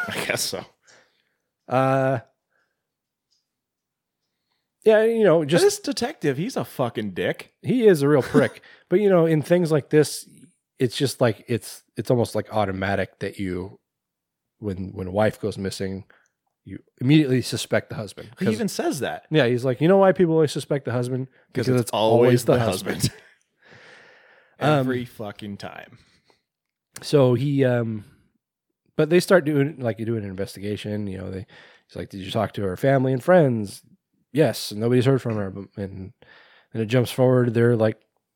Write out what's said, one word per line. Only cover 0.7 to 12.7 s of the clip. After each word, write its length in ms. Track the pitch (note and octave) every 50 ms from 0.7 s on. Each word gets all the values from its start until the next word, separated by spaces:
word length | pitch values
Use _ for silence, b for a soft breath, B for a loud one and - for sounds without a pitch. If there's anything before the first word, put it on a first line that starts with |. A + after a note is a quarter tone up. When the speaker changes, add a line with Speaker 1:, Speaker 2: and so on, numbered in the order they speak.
| _ _ b b b b b b b b b b b b b _ _ _ _ -
Speaker 1:
Uh, 520 | C3 C3 C3 C3 C3+ C3+ C3 C3 C3+ C3 - _ _ _ _ _ _ _ _ _ _ _ _ _ _ _ _ _ _ _ _ _ _ _ _ _ _ _ _ _ _ _ _ _ _ _ _ _ _ _ _ _ _ _ _ _ _ _ _ _ _ _ -
yeah, 200 | G#3+ A3 G#3 A3
you 200 | A3+ A#3 A3+ G#3+
know, 200 | F#3 D#3 E3+ D#3
just 200 | C3+ E3 E3 F#4+
Speaker 2:
This 140 | G4+ G4+ -
detective, 580 | - D4 C4 - A#3 C4 D#4+ - - D3+ C3 C3+
he's 180 | F3 B3+ -
a 80 | A#3 C3+
fucking 460 | - - - C3 A#2 - A#2+ G#2+ G#2
dick. 400 | F2+ F2+ F2 A2+ - - - _ _ _
Speaker 1:
He 240 | - B2+ G#3+ C4 A3+
is 160 | G#3+ F#3 D3
a 60 | C#3 C#3+
real 140 | D3+ C3+
prick. 400 | A#2 - - C#3+ C3+ A2 - - B
Speaker 2:
<laughs> 60 | B B B B B
Speaker 1:
But, 120 | F3 F#3+
you 80 | G#3 G3
know, 160 | F#3+ F3 E3
in 160 | E3 D#3+ D3+
things 320 | C3+ - F3 F3+ F3 D3+
like 160 | D#3 D3 - -
this, 400 | - D3+ D3 - - - - _ _ - - _ _ _ _ _ _ -
it's 160 | C3 A#2 -
just 240 | - C#3+ B2 - -
like, 240 | C3 A#2 G#2 - - -
it's, 340 | A#2+ G#2+ - - - - _ _ -
it's 140 | - A2+ -
almost, 240 | C3 A#2+ A2+ - -
like, 180 | G#2+ G2+ -
automatic 680 | - A2 G#2 F#2+